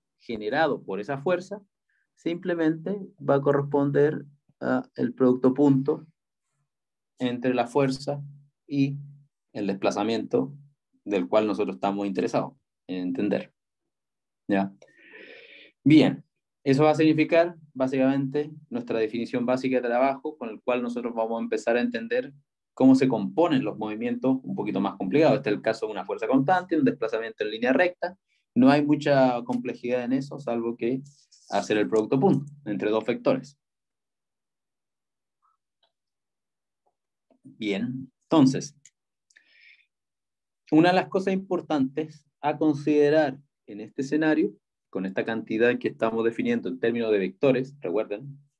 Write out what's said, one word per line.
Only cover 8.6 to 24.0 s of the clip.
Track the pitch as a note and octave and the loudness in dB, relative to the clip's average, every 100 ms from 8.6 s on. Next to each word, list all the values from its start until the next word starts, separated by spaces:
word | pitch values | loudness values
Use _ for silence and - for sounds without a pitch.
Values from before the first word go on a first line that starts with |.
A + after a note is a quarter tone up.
| - | -6
y | C#3+ C#3 C#3 - - _ _ _ | 0 0 -2 -12 -20 _ _ _
el | A#2 G2 | -6 -4
desplazamiento | G2 G#2 - G#2+ - - - - - - _ _ _ | -2 -2 0 0 -2 -2 -2 -2 -8 -20 _ _ _
del | - G2 F2+ | -4 -2 0
cual | A2 G#2+ | 2 2
nosotros | G2 G2 F#2+ | 0 -2 -2
estamos | G2+ G2+ G2+ | -2 -2 -4
interesados | F#2+ - - - - _ _ - | -2 -2 -2 -4 -8 _ _ -12
en | F#2 F2+ | -6 -6
entender. | F2 G#2 - - _ _ _ _ _ _ _ _ _ - | -2 -2 -2 -4 _ _ _ _ _ _ _ _ _ -4
¿Ya? | G2 G2 - _ _ - - - - - - - _ | -2 -2 -6 _ _ -20 -20 -20 -20 -20 -20 -20 _
Bien, | C#3 D3+ G2+ - - _ _ _ | 6 8 6 2 -8 _ _ _
eso | C#3+ C3+ | 0 4
va | D#3 | 4
a | |
significar | D3+ D#3 D3+ D3+ E3 F3 F3 - C3 | 4 4 4 4 4 2 0 -12 -4
básicamente | C3 C3+ C3 C#3 C3+ D3 D3+ - - | -2 2 2 2 0 -2 -4 -8 -10
nuestra | A#2+ A2+ A2+ | -8 -4 -2
definición | G#2+ A#2 A2+ B2 A#2+ | -2 -2 -4 -2 0
básica | B2+ C3 B2+ | 0 0 -2
de | A#2+ | 0
trabajo, | A#2+ C3+ C3 D3+ - | 2 0 0 -8 -10
con | A#2 | -12
el | G#2+ | -8
cual | - B2 | -4 -2
nosotros | A#2+ A#2+ A#2 | -2 -6 -6
vamos | A#2 A2+ A2+ | -4 -4 -4
a | |
empezar | A#2 A2 - A#2 | -4 -4 0 0
a | |
entender | A#2+ A#2 A2+ B2 C3+ - _ _ _ | 0 -4 -4 -4 -4 -10 _ _ _
cómo | - C3 | 2 6
se | C3 B2+ | 6 4
componen | A2+ G2 A#2+ E3 C3+ | 0 -2 0 2 2
los | G#2 G2 | -2 -6
movimientos | G#2+ G#2+ | -6 -6